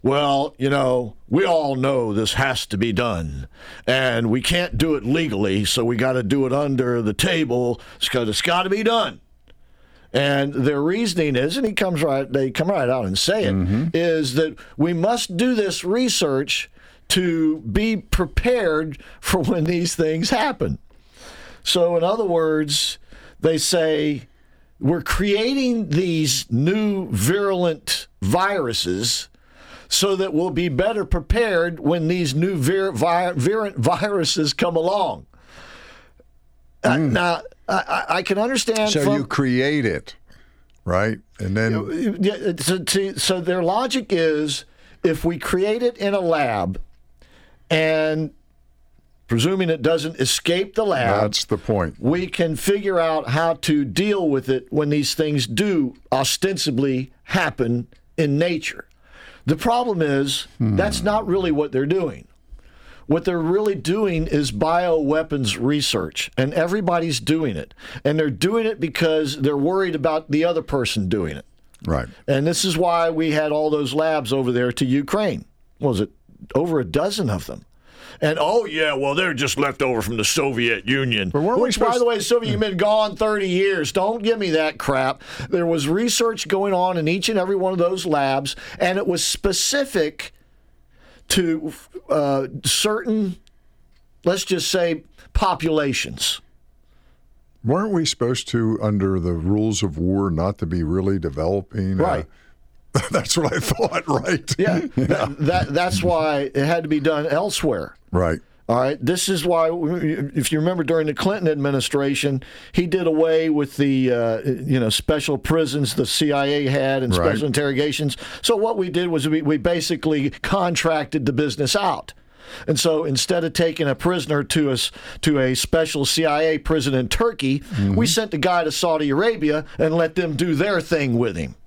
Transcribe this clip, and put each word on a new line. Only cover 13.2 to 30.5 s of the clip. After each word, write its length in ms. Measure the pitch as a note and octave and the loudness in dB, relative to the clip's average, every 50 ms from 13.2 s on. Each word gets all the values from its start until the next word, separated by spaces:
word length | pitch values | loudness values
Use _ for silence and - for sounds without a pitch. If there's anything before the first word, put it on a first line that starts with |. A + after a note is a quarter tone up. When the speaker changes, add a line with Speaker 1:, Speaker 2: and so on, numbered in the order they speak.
| - - F#3+ A3 G3 | 0 0 0 0 0
Speaker 1:
it, 100 | C#3+ F#2+ | 0 0
Speaker 2:
Mm-hmm. 300 | F#2+ F#2 F2+ G2+ A2 D3+ E3 E3 | 0 0 0 0 0 0 0 0
Speaker 1:
is 400 | E3 E3+ F3 E3 D#3+ D3+ C3 B2 | 0 2 2 2 0 0 0 0
that 220 | C#3+ D#3+ D#3+ A#2 - - - - | 0 0 0 -2 -10 -20 -20 -2
we 160 | - C#3+ E3+ F3 | 0 0 0 2
must 440 | E3+ E3 G#3 A#3+ A#3 - - F#3 | 2 0 0 0 0 -4 -6 -2
do 180 | E3+ A#3 B3+ B3+ | 0 2 2 2
this 300 | A3 G#3 F#3+ D#3+ - - | 2 0 0 -2 -4 -2
research 880 | F3+ G3+ A#3+ B3+ B3 - - G3 D3+ C3+ C3 C#3 - - - - - - - - - - - - - | -2 0 2 2 0 0 0 0 2 2 0 0 -2 -4 -4 -6 -8 -14 -20 -20 -20 -20 -20 -6 -2
to 480 | - F#3+ F#3 F3+ E3 E3 D#3+ D#3 D#3 D#3+ | 0 0 2 0 0 2 2 0 0 -2
be 380 | - A2+ G#2 G3 G#3 A3+ A3 | -4 -2 0 0 0 2 0
prepared 1000 | G3 - - - - F#3 C#3+ - - - A#3+ B3+ B3 G#3 E3+ D#3 D3+ D#3+ D#3+ C#3 - - - - - | -2 -4 -2 0 0 0 0 -2 -2 2 2 2 2 2 2 0 0 -2 -4 -8 -12 -16 -20 -20 -10
for 180 | - - - F#3 | -4 -2 0 0
when 240 | D3 B2 B3+ F3 D3+ | 2 2 0 0 2
these 300 | D#3+ F3+ E3+ F3 E3+ - | 0 0 0 0 -2 0
things 360 | - E3+ D#3 D#3 D#3+ F3+ - | 0 0 0 0 0 0 0
happen. 480 | C#4 A#3 A3 D4 C4 - - F#2 C2+ - - - - - - - _ - - - - - - - - - - | 2 2 2 0 -2 -2 -4 -4 -4 -6 -10 -20 -20 -20 -20 -20 _ -20 -20 -20 -20 -20 -20 -20 -20 -12 -6
So, 340 | - - F#3 E3+ F3 F3 | -2 2 2 4 4 4
in 60 | E3+ E3 | 2 2
other 200 | F3 G#3 A#3 A3 | 2 0 0 0
words, 720 | F#3+ E3+ E3 D#3+ D#3 D#3 D#3 D3+ D3 D3 D3 - - - - - - - - - - - - | 0 2 2 2 2 2 0 0 0 -2 -2 -2 -4 -6 -8 -16 -20 -20 -20 -20 -20 -20 -2
they 160 | - D#3+ E3 D3+ | 0 2 2 2
say, 640 | - - - F3 D#3+ D#3+ D#3 D3+ D3+ D3+ D3 C3 - - _ _ _ _ _ _ - _ _ _ | 0 0 0 2 2 2 2 0 0 -2 -2 -4 -8 -14 _ _ _ _ _ _ -20 _ _ _
"We're 220 | - C3 E3 E3+ B2+ | 0 0 0 0 0
creating 840 | - - - F#3+ G#3 G3+ G#3 A3 B3 C#4 C#4 C4+ B3 A#3+ A3+ G#3+ E3+ | -2 -2 0 2 2 2 2 0 0 0 0 0 0 0 0 -2 0
these 560 | D3 D#3 F#3+ F3+ E3 D#3+ D#3 C#3+ B2 C3+ - - | 0 0 0 0 0 0 0 0 0 -2 -2 -2
new 580 | A#2+ A#2 C#3 E3 G3 G#3+ G#3+ G#3 G3+ F#3+ F#3 - | -2 0 2 2 2 0 0 0 -2 -2 -4 -4
virulent 960 | - G2 G2 B2 F3 G3+ G3+ G3 F#3+ F3+ F3+ F3 D#3+ D3 - - - - - - _ _ - | -2 0 0 2 2 2 0 0 0 0 0 0 -2 -2 -4 -6 -6 -6 -6 -14 _ _ -2
viruses 1040 | F#2+ A#2 F3 F#3 G3 G3+ F#3+ D3 A#2+ A2+ - - F2 F2+ F#2+ A2+ A#2+ - - - - _ _ _ _ _ - - - - - - - | 0 2 2 2 2 0 0 -2 -2 -2 -2 -2 -2 -2 -2 -2 -2 -2 -4 -6 -10 _ _ _ _ _ -20 -20 -20 -20 -20 -10 -4
so 260 | - - - G3+ G3 | -2 0 2 2 2
that 180 | F#3+ F#3+ F#3+ D3+ | 0 -2 0 0
we'll 160 | D3+ F3 F#3 | 0 0 0